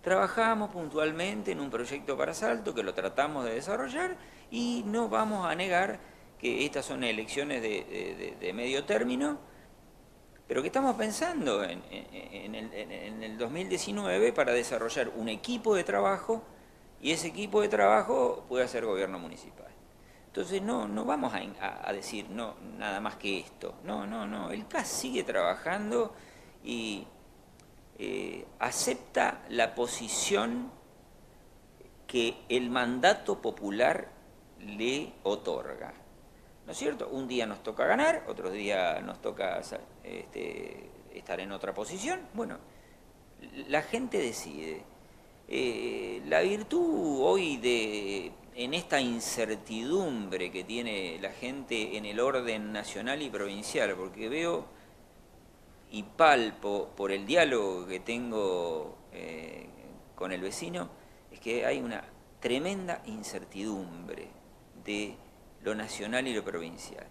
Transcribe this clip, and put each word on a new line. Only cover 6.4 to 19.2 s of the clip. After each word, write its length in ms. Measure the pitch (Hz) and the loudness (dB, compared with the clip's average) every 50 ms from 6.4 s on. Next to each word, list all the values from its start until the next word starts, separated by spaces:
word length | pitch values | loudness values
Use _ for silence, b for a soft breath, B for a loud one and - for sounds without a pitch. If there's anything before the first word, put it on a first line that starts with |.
| - 123 117 113 135 | 0 0 2 2 2
estas 180 | 147 143 143 131 | 2 0 -2 -2
son 200 | - 139 131 127 | -2 -4 -2 0
elecciones 580 | 120 110 107 110 110 - 139 143 147 143 123 | 0 0 0 -2 -2 -2 -2 0 0 0 0
de, 220 | 113 110 104 92 - | 0 0 0 0 -2
de, 320 | - 92 95 92 90 87 | -4 -6 -4 -4 -4 -6
de, 200 | 87 92 90 90 - | -6 -8 -8 -8 -4
de 140 | 95 90 92 | -4 -4 -2
medio 320 | 110 120 127 131 135 - | -2 -2 0 0 0 0
término, 640 | - 208 220 240 247 254 254 285 294 294 294 - B B B B B B - - - - - - - - - - - - - - - | 2 2 2 4 2 2 2 2 0 0 -2 -8 B B B B B B -20 -20 -20 -20 -20 -20 -20 -20 -20 -20 -20 -20 -20 -8 -2
pero 160 | - - 139 | 0 0 0
que 60 | 175 | 2
estamos 260 | - 269 269 269 233 | 2 4 4 4 4
pensando 680 | 220 220 214 214 - 311 349 349 302 170 135 107 202 101 | 2 0 -2 0 0 -2 0 0 0 2 2 2 2 2
en, 200 | 90 87 92 92 - | 0 -4 -6 -10 -12
en, 160 | - 98 - - | -12 -12 -12 -12
en 440 | - 95 92 - - 98 90 104 107 | -14 -14 -14 -12 -12 -12 -10 -8 -8
el, 180 | 110 110 113 - | -8 -8 -8 -8
en, 180 | 101 107 104 | -8 -8 -8
en 300 | 104 95 82 104 110 110 110 | -10 -10 -10 -10 -10 -8 -8
el 140 | 110 110 110 | -8 -6 -4
dos 140 | 120 117 | -4 -4
mil 180 | 139 165 190 190 | -2 -4 -2 -2
diecinueve 640 | 185 170 - - 202 208 202 185 180 190 214 240 233 | -2 -2 -2 -2 -2 -2 0 2 4 6 6 4 6
para 180 | - 143 127 | 4 4 4
desarrollar 600 | 120 123 117 - 131 113 113 117 - 147 123 113 - | 4 4 2 2 0 0 0 0 0 0 -2 -2 -2
un 140 | 113 110 113 | -4 -2 -2
equipo 460 | 107 - - - 247 240 226 226 208 | -4 -4 -4 -4 -4 0 4 4 4
de 80 | 185 - | 4 4
trabajo 580 | - 196 202 202 196 196 180 - - 226 226 - B B B B B B B B B B - | 2 2 4 4 4 2 2 0 -2 -2 -2 -2 B B B B B B B B B B -4
y 120 | - 135 | 0 2
ese 160 | 160 160 160 165 | 2 2 0 -4
equipo 340 | 156 175 208 202 190 214 | -4 -4 -4 2 4 4
de 60 | 208 208 | 4 6
trabajo 760 | - - 101 - - 214 - - 127 135 127 - - - - - | 6 8 8 10 8 8 6 4 4 4 4 4 2 -2 -4 -2
pueda 180 | 127 127 127 123 | 2 2 2 4
ser 160 | - 117 117 | 2 0 0
gobierno 360 | 113 98 92 98 92 95 | 2 2 2 2 0 -2
municipal. 480 | 90 | -6